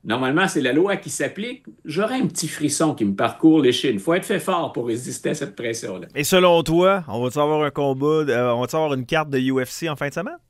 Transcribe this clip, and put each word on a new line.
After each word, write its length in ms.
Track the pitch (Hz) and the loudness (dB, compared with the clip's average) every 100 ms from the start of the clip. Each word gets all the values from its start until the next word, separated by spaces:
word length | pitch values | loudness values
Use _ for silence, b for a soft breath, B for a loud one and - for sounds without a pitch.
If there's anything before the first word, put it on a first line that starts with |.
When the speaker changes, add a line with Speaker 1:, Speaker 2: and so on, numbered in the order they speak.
Speaker 1:
Normalement, 460 | - 117 131 151 190 | -4 -2 2 2 2
c'est 120 | 160 | 2
la 120 | 135 | 2
loi 240 | 143 196 190 | 2 2 0
qui 120 | 156 | -4
s'applique. 540 | - 139 - 226 254 - - | -6 -6 -4 -10 -10 -18 -18
J'aurais 320 | - 151 214 262 | -8 -2 -2 0
un 100 | 202 | -2
petit 220 | - 156 | -2 -6
frisson 460 | - 147 - 160 - | -2 -2 2 0 2
qui 80 | |
me 100 | 104 | -2
parcourt 460 | 98 113 - 160 156 | 0 -2 4 6 6
l'échine. 400 | 127 - 143 104 | 4 2 0 -2
Faut 120 | 160 | 0
être 100 | 175 | -2
fait 160 | 190 196 | 0 -4
fort 320 | - 180 160 | 0 -2 -2
pour 160 | - 120 | -4 -4
résister 420 | 117 127 127 143 | -6 -6 -6 -4
à 40 | |
cette 200 | - 123 | -4 -6
pression-là. 540 | - 120 113 107 92 87 135 | -8 -8 -6 -8 -12 -10 -6
Speaker 2:
Et 80 | |
selon 400 | 147 185 180 170 | 2 4 6 4
toi, 400 | 160 165 180 196 151 | 4 2 4 2 -2
on 160 | 107 | -4
va-tu 160 | 123 143 | -2 0
avoir 240 | 147 151 | 0 2
un 80 | 147 | 0
combat, 540 | 139 143 131 147 156 151 | 0 -2 0 2 2 2
euh, 240 | 120 123 | 2 2
on 80 | 120 | 0
va-tu 120 | 123 | 0
avoir 180 | 160 156 | -2 0
une 120 | 135 120 | -2 -2
carte 240 | 160 151 | -2 0
de 80 | 135 | -2
U 260 | 131 131 | 0 0
F 40 | 127 | -2
C 200 | - 165 | -6 -6
en 60 | |
fin 140 | 143 143 | -6 -6
de 60 | |
semaine ? 220 | 165 208 349 | -6 -10 -12